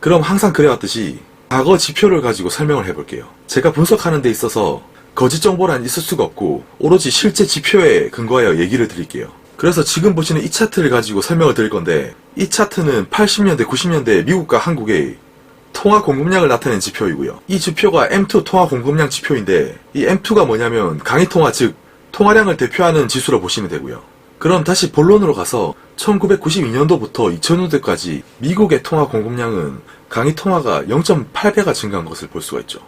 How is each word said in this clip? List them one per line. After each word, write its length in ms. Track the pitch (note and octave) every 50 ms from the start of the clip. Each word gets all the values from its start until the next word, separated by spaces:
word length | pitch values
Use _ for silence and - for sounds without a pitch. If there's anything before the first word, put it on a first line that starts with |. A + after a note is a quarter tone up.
그럼 200 | - D3+ E3+ E3+
항상 320 | D3+ - F#3+ G3+ G#3+ G#3 D#3+
그래왔듯이 680 | - D3 D3 B2 - - G2 - A2+ A2 E2 C2 B1 - - - _ - _
과거 300 | B2+ C3 C3 D3+ F3+ F3
지표를 420 | - - D3+ - - G3+ F#3 D#3+
가지고 300 | C#3 B2 A2 F#2+ F#2 F2
설명을 360 | - - D#3 D3+ D3 C3+ G2
해볼게요. 400 | F#2 F2 - D2 - - A#1+ - - - _ _
제가 260 | - - C3+ C3 E3 -
분석하는 480 | C#3+ D#3+ F3 - - - E3+ D#3+ D3+
데 80 | B2+ B2
있어서 540 | A2 - - A#2 - A2+ G#2 F2 C#2 B1+ - - - - - - _
거짓 260 | - B2+ B2+ D#3 D#3+
정보란 440 | - G#3 F#3 F3 F#3+ F#3 D#3 B2+ A#2+
있을 180 | B2+ - E3+ D#3+
수가 220 | - F#3 C#3+ A#2
없고 400 | - - - G2+ E2+ D2 - - - - -
오로지 320 | - D3+ F3 F#3 - -
실제 360 | - - - G#3+ - - G3+
지표에 640 | - - D#3 D3+ - - G3+ F3 D3+ A2 F2 D#2 -
근거하여 460 | - - A#2 A2+ B2 B2+ A#2+ G#2 E2 D#2+
얘기를 280 | E2+ F#2 G#2+ C3 A#2
드릴게요. 420 | G#2 - E2+ E2+ - - F#2 - - - - - - -
그래서 260 | - - E3 F3 D#3+ D3+
지금 320 | - - - D#3+ G#3 F#3+
보시는 280 | D#3+ D#3 - E3 D#3 G#3
이 80 | F#3
차트를 400 | - - A3+ A3 - - E3+ C#3+
가지고 320 | B2 A#2+ A2 G#2+ G#2+ G2 F#2+
설명을 320 | - F3 E3 E3 D3 A#2+
드릴 160 | - A2 G#2+
건데 440 | G#2+ G2+ E2+ E2 E2+ D2+ C2+ B1 - - _ _ -
이 140 | - F#3+ -
차트는 580 | - - G#3+ G3+ - - E3+ D3+ C3+ A2 F#2+ -
팔십 360 | - - G#3+ G3+ - - G#3
년대, 200 | G3 E3 B2+ A2+
구십 260 | - C3 B2+ - F3+
년대 340 | E3+ D3+ C3 A2+ G#2+ F#2 D#2+
미국과 340 | - F3 F#3+ D#3+ - - A2+
한국의 580 | - - F2 - A2 G#2+ G#2+ E2+ D2 C2 - - - - _ _ _ - - _ _ _ _
통화 300 | - - G3 G#3 G#3 G3+
공급량을 460 | - C#3 C3 C#3+ E3 F#3+ F#3+ F3 C#3+
나타낸 320 | B2+ A#2 - C#3+ A#2 G2+
지표이고요. 600 | F2+ - - - A2 F#2+ D#2+ C#2+ C#2 C2 - - _ -
이 100 | F#3 F#3+
지표가 500 | D#3 - E3 - - G3+ E3 D#3+ B2 -
엠투 340 | - G3 G3 F#3+ - A3 -
통화 220 | - - F#3+ F3+
공급량 420 | E3 C#3+ B2 A#2 C3 D3 D#3 D#3 C#3
지표인데 680 | - - - - D3 B2 G#2 F#2 F#2+ E2+ C#2+ C2 - - - _ _
이 100 | C#3 D#3
엠투가 400 | D3 F#3 G3 - - A3+ G#3 F3+
뭐냐면 540 | C3 A2+ A2 A#2+ A#2 A#2 A2+ G#2 F2 D#2+ D2
강의 280 | - - - C#3+ F#3 F#3
통화, 220 | - F3 D#3 C3
즉 260 | A2 - B2 A2 - - _ - - _ _ _
통화량을 460 | - - G#3 G3+ G#3+ A3+ G#3+ G3 E3+
대표하는 520 | - C3 A#2+ - - F#3 E3+ E3 D#3 C#3 A#2
지수로 320 | - C3 B2+ - C3+ A2
보시면 300 | F2+ F2+ - - G#2+ F2+
되고요. 300 | E2 D2 C2+ C2 B1 A#1 - - _ _ _ _ _ _
그럼 240 | - D#3 F3+ F3+ D3+
다시 300 | D#3+ F3+ F#3+ - E3+ -
본론으로 420 | - D3+ E3+ G3+ G#3 G3 E3 D3
가서 400 | G2 F2 - - A#2 G2+ D#2 D2 - - - _
천구백구십이 760 | - - - G#3 G3 F#3 F#3+ G3+ F#3+ - D#3 D#3+ G3 D#3+ A#2+
년도부터 600 | A2+ B2+ C#3+ D#3 F3+ D3 A2+ - - - A#2 G2 E2+
이천 260 | E2 - - E3 F3
년도까지 640 | F#3 E3+ D3+ C#3 - - F2+ E2+ - F2+ D#2 C#2+ - - - -
미국의 440 | A2+ C#3+ F3+ F#3 G#3+ F#3 D#3 C3 -
통화 240 | - - D#3 D3
공급량은 720 | - - A2 G#2+ A2+ A#2+ B2 A#2+ A#2 A2 F#2+ D#2+ D2 C2+ B1+ - - - - _ _
강의 260 | - A#2 A#2 C#3+ D#3
통화가 520 | D#3 - G3 F#3 F3 C#3+ A#2+ F#2 D2+ C#2 -
영점팔 680 | G#2+ C#3+ E3+ - D3 D3 A2+ - - - - G#3 G3+
배가 180 | - G3+ E3+ C3+
증가한 320 | - - G#2+ G2 F#2+ E2
것을 240 | D#2+ D#2+ - - D2+
볼 120 | - E2+
수가 200 | D#2 - - B1
있죠. 180 | A1 - - - -